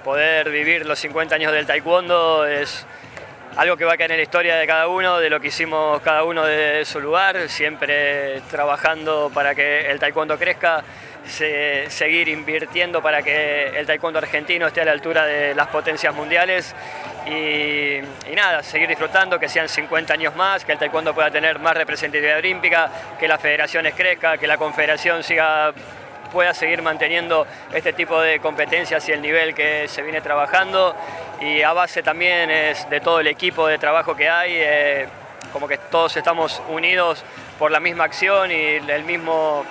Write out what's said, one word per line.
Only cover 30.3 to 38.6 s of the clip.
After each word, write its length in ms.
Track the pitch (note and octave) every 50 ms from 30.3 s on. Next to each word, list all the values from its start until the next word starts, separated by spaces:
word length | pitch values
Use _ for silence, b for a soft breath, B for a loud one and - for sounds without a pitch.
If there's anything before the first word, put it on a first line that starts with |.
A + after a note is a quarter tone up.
| D3 D3 C#3+ C#3 F3+ F#3 F#3+ F#3+ F#3+ F#3+ F#3 F3+ D#3+ B B B B B B B B -
y 220 | D3 D3 D3+ D3+
a 120 | D3+ D3+ E3
base 280 | F3 F3+ E3+ - F3
también 480 | D#3+ D#3+ D#3 E3 F3 F3+ F3+ F3 E3+ D#3+
es 400 | D#3 D#3+ D3+ D#3 D3 C#3+ - C#3+
de 120 | C#3+ D3
todo 180 | D3 E3+ E3 E3
el 80 | D#3 D#3
equipo 400 | D3+ - F#3 F3+ D3 D#3 D#3+ D#3
de 100 | D#3 D3+
trabajo 380 | D#3 D3 D3+ E3 D#3 - D#3
que 140 | C#3 D3 D#3
hay, 240 | E3 E3+ F3 F3+ F3
eh, 520 | E3 D#3+ D3+ D3 D3 D3 D3 C#3+ C#3 C3+ - - - - - - - - -
como 160 | - C#3+ C#3+ C#3+
que 100 | C#3 C#3
todos 400 | - - - E3 E3 D#3 - E3
estamos 420 | D3+ E3 E3+ E3+ D#3+ D3 - - - -
unidos 540 | D#3+ D#3+ E3 F3 F#3 F#3 F3 E3+ D#3 - - B B B B B B -
por 100 | D3+ D3+
la 100 | D#3 D3+
misma 260 | D#3+ F3 E3+ E3+ E3
acción 440 | D#3 - - F#3 F#3+ G3+ G3 F#3+ F#3
y 280 | F3 D#3+